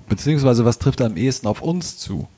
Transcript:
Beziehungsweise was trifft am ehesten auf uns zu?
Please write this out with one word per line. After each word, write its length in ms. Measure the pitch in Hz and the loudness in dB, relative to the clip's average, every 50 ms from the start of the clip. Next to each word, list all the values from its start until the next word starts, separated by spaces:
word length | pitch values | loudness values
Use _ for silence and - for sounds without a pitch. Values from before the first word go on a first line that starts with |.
| - - | -2 -4
Beziehungsweise 560 | 107 - - 143 160 147 135 131 120 113 117 | -4 -2 0 0 0 2 4 4 4 4 4
was 140 | 120 117 - | 2 2 2
trifft 240 | - 135 131 - 127 | 0 0 0 2 0
am 140 | 110 107 | -2 0
ehesten 300 | 82 120 135 127 - - 104 | 0 0 0 -2 -2 -2 -2
auf 140 | 107 - - | -2 -2 -2
uns 360 | 160 170 180 160 - - - | -2 -2 -2 -4 -8 -10 -10
zu? 300 | - - 104 76 - - _ | -10 -8 -8 -8 -8 -10 _